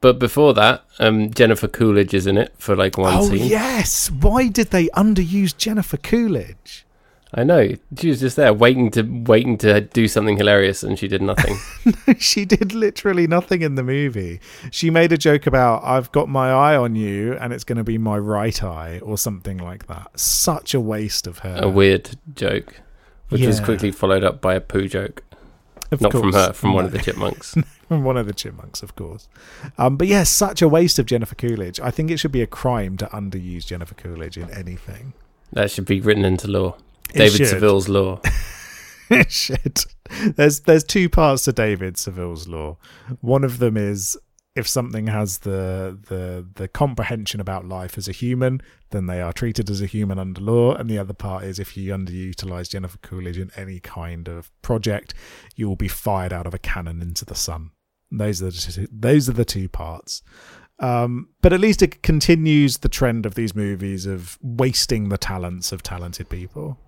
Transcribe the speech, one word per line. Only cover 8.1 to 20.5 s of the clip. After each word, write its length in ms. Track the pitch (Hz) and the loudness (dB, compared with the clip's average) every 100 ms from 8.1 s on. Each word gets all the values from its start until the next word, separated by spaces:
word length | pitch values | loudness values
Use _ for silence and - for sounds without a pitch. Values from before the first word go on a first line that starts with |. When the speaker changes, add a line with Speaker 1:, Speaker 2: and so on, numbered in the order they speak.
| 127 | 0
Speaker 1:
just 160 | 131 123 | 0 4
there 160 | 139 | 4
waiting 380 | 107 120 131 120 | 8 6 6 2
to, 100 | 110 | 2
waiting 540 | 113 123 117 110 131 110 | 0 -4 4 4 6 2
to 240 | 107 104 | 6 4
do 260 | 101 - 110 | 4 2 2
something 280 | 113 107 101 | 4 2 4
hilarious, 460 | 104 101 98 98 | 6 6 6 2
and 160 | 101 101 | -4 -4
she 80 | 98 | -2
did 160 | 98 | -2
nothing. 340 | 98 98 - 101 - - - | 0 2 0 0 -8 0 0
Speaker 2:
<laughs> 80 | - - | 2 2
No, 60 | 254 | 2
she 260 | - - | 2 -2
did 300 | 196 214 202 | 2 2 2
literally 520 | 220 214 - 208 180 170 | 0 -2 0 -2 2 2
nothing 360 | 170 175 185 | 2 0 -2
in 120 | 160 135 | -2 -2
the 60 | |
movie. 560 | 127 135 143 113 90 85 - - 127 | -2 -2 -2 -4 -8 -10 -16 -18 -14
She 200 | - 165 | -2 2
made 220 | 160 170 | 4 4
a 40 | 165 | 4
joke 280 | 160 147 147 | 4 4 4
about, 360 | 131 123 113 | 4 4 2
"I've 260 | - 131 123 | 0 -2 0
got 160 | 147 147 | -2 0
my 220 | 135 131 | 0 2
eye 260 | 131 143 151 | 4 6 4
on 180 | 120 110 | 2 0
you, 380 | 107 101 110 | -2 -2 -4
and 180 | 127 123 | -4 -6
it's 120 | 120 | -8
gonna 200 | - 117 | -6 -4
be 140 | 110 113 | -2 -2
my 200 | 110 104 | 0 -2
right 440 | 104 104 110 107 | 0 0 0 -2
eye," 360 | 101 82 82 85 | -6 -6 -10 -12
or 180 | - 107 | -8 -4
something 420 | - 98 92 95 | -4 -6 -8 -10
like 280 | 87 92 - | -10 -12 -14
that. 320 | 80 - - | -16 -16 -6
Such 560 | - - - | -2 0 0